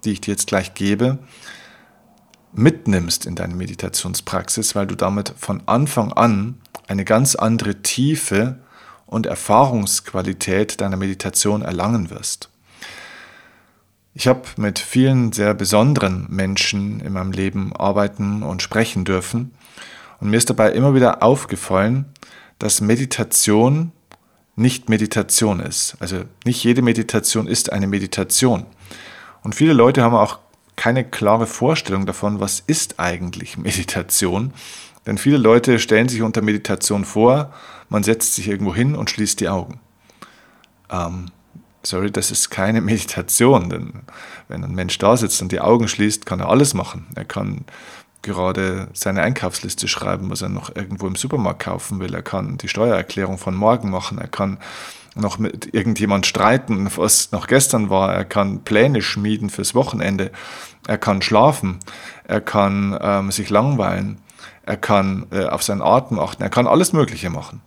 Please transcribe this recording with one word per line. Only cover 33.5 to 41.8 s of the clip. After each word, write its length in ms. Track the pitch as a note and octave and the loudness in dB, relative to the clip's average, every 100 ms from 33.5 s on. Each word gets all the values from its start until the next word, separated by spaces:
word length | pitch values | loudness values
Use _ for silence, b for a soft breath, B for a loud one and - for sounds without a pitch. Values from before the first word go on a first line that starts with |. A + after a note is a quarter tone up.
| - | -8
Meditation. 960 | - F#2+ F2 - E2+ - F#2+ F#2+ C3 B B B B B - | -4 -4 -4 -6 -2 0 0 0 -4 B B B B B -6
Denn 120 | G#2 | 0
viele 200 | C#3 C#3+ | 4 6
Leute 400 | A2 A#2 A#2+ A#2 | 8 6 6 2
stellen 300 | - G#2+ B2 | 4 4 4
sich 140 | A#2+ | 0
unter 200 | A2+ A2+ | -2 0
Meditation 640 | G#2+ G#2 - F#2+ - G#2 | 0 -2 -2 -4 -2 -2
vor, 500 | F#2+ G#2 A#2 C3+ C#3+ B B B B | -2 4 4 4 0 B B B B
man 140 | G#2 | -2
setzt 320 | G2+ A2+ - - | 2 0 0 -4
sich 120 | G2 | -4
irgendwo 260 | G2+ G2+ | -2 -2
hin 220 | F2 B2+ D3 | 0 0 0
und 140 | G#2 | -4
schließt 320 | - G#2 - | -4 -4 -2
die 80 | F2+ | -2
Augen. 320 | F#2+ F2 - _ _ b b b b b b b _ _ | -2 -4 -14 _ _ b b b b b b b _ _
Ähm, 360 | F#2 E2+ F2+ F2+ - _ - _ _ | -6 -6 -6 -12 -16 _ -20 _ _